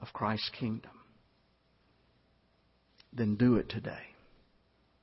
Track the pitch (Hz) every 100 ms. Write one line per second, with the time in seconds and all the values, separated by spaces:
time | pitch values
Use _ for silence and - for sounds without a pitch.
0 | - - 107 107 - - 117 113 - -
1 | - _ _ _ _ _ _ _ _ _
2 | _ _ _ _ _ _ _ _ _ -
3 | - 120 107 104 123 110 - 117 - -
4 | - - - - _ _ _ _ _ _